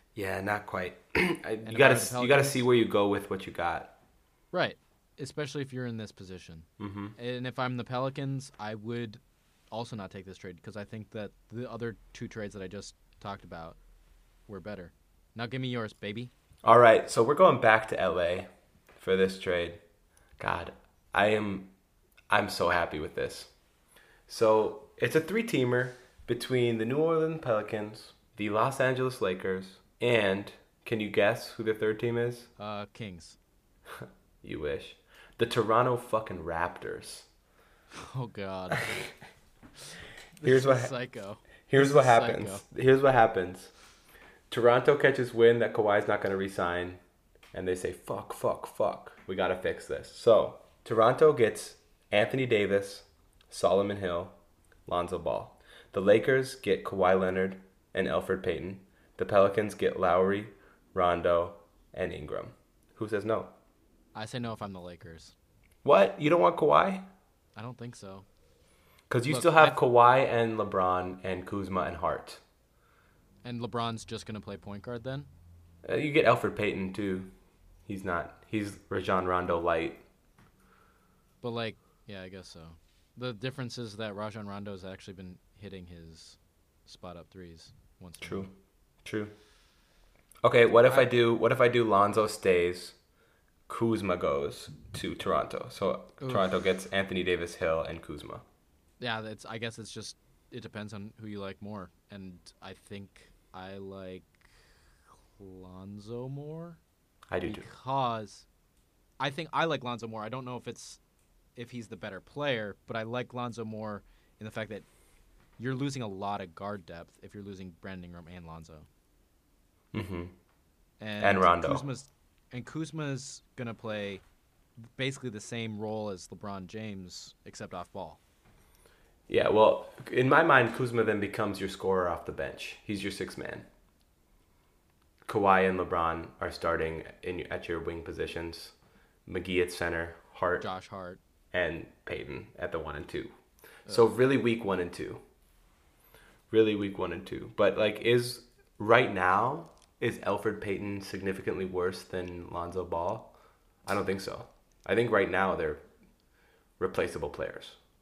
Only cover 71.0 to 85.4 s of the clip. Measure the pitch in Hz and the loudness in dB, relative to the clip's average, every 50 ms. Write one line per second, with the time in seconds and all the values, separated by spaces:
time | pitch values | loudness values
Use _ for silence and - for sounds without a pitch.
71 | 90 92 92 - - 95 92 92 92 - 101 101 95 92 95 92 82 82 87 80 | -2 -4 -8 -8 -6 -6 -6 -6 -6 -8 -8 -8 -6 -4 -4 -4 -2 -4 -6 -4
72 | 85 78 69 - - - - - - _ _ _ _ _ _ _ _ _ _ _ | -4 -4 -4 -4 -8 -14 -20 -20 -20 _ _ _ _ _ _ _ _ _ _ _
73 | _ _ _ _ _ _ _ _ - 123 123 117 120 110 117 117 117 117 113 107 | _ _ _ _ _ _ _ _ -14 -12 -8 -8 -8 -6 -4 -4 -4 -4 -4 -8
74 | - - 113 104 - - 110 104 - 104 101 98 - 104 101 101 - 120 120 120 | -10 -10 -12 -10 -10 -10 -10 -10 -10 -10 -12 -12 -12 -14 -14 -12 -10 -10 -12 -10
75 | 117 131 135 143 147 - - - - - - - - - - - - - - - | -8 -8 -8 -8 -10 -14 -20 -20 -20 -20 -20 -20 -20 -20 -20 -18 -6 -4 -2 -2
76 | - 151 143 156 - 113 123 - - 98 - - 104 101 - 95 95 92 95 - | -2 2 2 4 6 6 4 4 2 -2 -2 -2 -2 -2 -2 -2 -6 -6 -6 -6
77 | 101 98 92 92 92 - - - _ _ _ _ _ - - _ _ - 101 95 | -4 -4 -4 -4 -6 -12 -16 -20 _ _ _ _ _ -20 -20 _ _ -12 -12 -8
78 | 92 95 87 85 - - - - - _ - 107 101 101 98 - - _ 98 101 | -6 -4 -4 -4 -4 -8 -12 -20 -14 _ -6 -4 -4 -6 -8 -14 -12 _ -6 -4
79 | 92 104 98 92 92 92 90 90 90 87 85 85 82 87 82 82 82 - - - | 0 0 0 0 2 2 0 0 0 0 -2 0 0 0 0 0 -2 -4 -8 -12
80 | - _ _ _ _ _ _ _ - _ _ _ _ _ _ _ _ _ _ _ | -20 _ _ _ _ _ _ _ -20 _ _ _ _ _ _ _ _ _ _ _
81 | _ _ _ _ _ _ _ _ - 120 117 120 117 110 98 - _ _ _ _ | _ _ _ _ _ _ _ _ -10 -8 -6 -6 -6 -6 -8 -12 _ _ _ _
82 | _ 110 101 95 92 92 95 92 90 - - 85 80 82 82 - _ _ _ _ | _ -18 -16 -16 -16 -14 -16 -18 -18 -18 -20 -20 -20 -20 -20 -20 _ _ _ _
83 | _ _ _ 120 123 127 117 98 127 131 131 - 127 117 - 123 120 107 101 104 | _ _ _ -10 -10 -10 -8 -8 -10 -10 -8 -8 -10 -10 -10 -10 -12 -12 -10 -8
84 | 113 107 98 101 107 107 101 113 104 101 98 101 101 104 101 92 92 95 95 - | -8 -8 -6 -8 -8 -8 -8 -10 -12 -10 -10 -10 -10 -12 -12 -12 -12 -14 -14 -14
85 | - 104 92 92 95 90 90 - | -16 -18 -16 -16 -16 -18 -18 -20